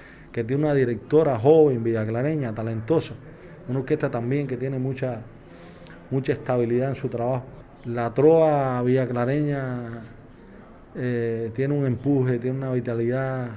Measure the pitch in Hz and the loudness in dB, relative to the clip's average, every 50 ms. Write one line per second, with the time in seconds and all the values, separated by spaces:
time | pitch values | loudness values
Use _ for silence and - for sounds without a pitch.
0 | - - - - - - - 123 113 110 131 147 156 151 143 139 127 120 117 113 | -20 -20 -20 -20 -20 -8 -6 -4 -2 0 0 2 2 2 4 4 4 2 0 -2
1 | - - 147 156 160 147 127 107 113 147 160 160 151 143 127 113 113 117 113 110 | -2 2 4 4 4 4 2 4 6 8 8 8 8 6 4 2 0 0 0 0
2 | 107 107 113 120 135 151 160 151 131 113 110 113 110 113 113 110 110 113 165 151 | 0 0 -2 -2 0 0 -2 -2 -4 -4 -4 -6 -6 -4 -4 -6 -2 0 0 0
3 | - - - - - - - - - - - - - - 127 135 127 135 156 151 | 0 -2 -10 -16 -16 -18 -20 -20 -20 -20 -20 -14 -8 -4 -4 -4 0 -2 0 0
4 | 147 131 120 117 117 120 139 147 143 127 127 117 131 135 135 127 127 135 131 131 | 0 -2 -2 -2 -2 0 -2 -2 -2 -4 -4 -4 -4 -4 -4 -2 -4 -4 -4 -4
5 | 135 127 117 107 110 - - - - - - - - - - - - - - - | -4 -6 -6 -8 -12 -16 -20 -20 -20 -20 -20 -20 -20 -20 -20 -20 -20 -20 -20 -20
6 | - - 127 135 131 147 135 - - - 127 123 120 117 120 123 131 139 127 - | -8 -4 -4 -2 0 0 -2 -2 -2 0 0 2 2 2 2 0 0 0 -2 -4
7 | - 123 - 117 117 123 131 120 - - - - - - - - - 120 117 120 | -4 -6 -4 -2 -2 -2 -2 -4 -6 -10 -16 -20 -20 -20 -20 -12 -10 -6 -4 -4
8 | 117 117 107 139 143 156 165 160 160 156 147 143 135 131 127 123 123 123 127 131 | -4 -2 2 4 6 6 8 8 6 6 4 2 2 0 0 0 2 2 2 2
9 | 127 120 123 120 120 127 139 151 147 147 143 139 131 127 123 120 120 117 117 113 | 2 0 0 -2 0 0 0 0 0 -2 -2 -4 -4 -6 -6 -6 -8 -10 -10 -12
10 | 110 - - - - - - - - - - - - - - - - - - 165 | -14 -16 -18 -20 -20 -20 -20 -20 -20 -20 -20 -20 -20 -20 -20 -20 -20 -14 -8 -6
11 | 127 123 123 120 117 117 113 113 117 110 110 123 135 139 147 143 139 131 117 110 | -4 -2 -2 -2 -2 -2 -2 -2 -4 -4 -2 -2 -2 0 0 0 0 0 -2 0
12 | - 143 143 135 127 127 123 117 120 127 131 135 135 131 127 123 123 123 117 117 | 0 2 2 2 2 2 0 0 0 -2 -4 -4 -4 -2 -2 -2 -2 -2 -2 -2
13 | 117 117 127 131 135 131 131 127 123 117 110 | 0 0 0 0 -2 -2 -4 -4 -6 -8 -10